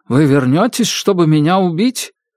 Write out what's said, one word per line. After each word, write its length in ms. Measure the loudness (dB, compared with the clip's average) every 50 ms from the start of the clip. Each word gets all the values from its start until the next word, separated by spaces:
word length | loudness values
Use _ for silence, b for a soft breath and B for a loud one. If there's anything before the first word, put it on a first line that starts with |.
| b _
«вы 180 | 0 2 2
вернётесь, 640 | 4 2 2 2 2 0 0 0 -2 -2 -2 -4 -4
чтобы 400 | -4 -4 -2 -2 0 0 2 2
меня 320 | 2 2 2 2 0 0
убить?» 540 | 0 -2 -2 -2 -2 -2 -2 -6 -12 -14 _ _ _ _ _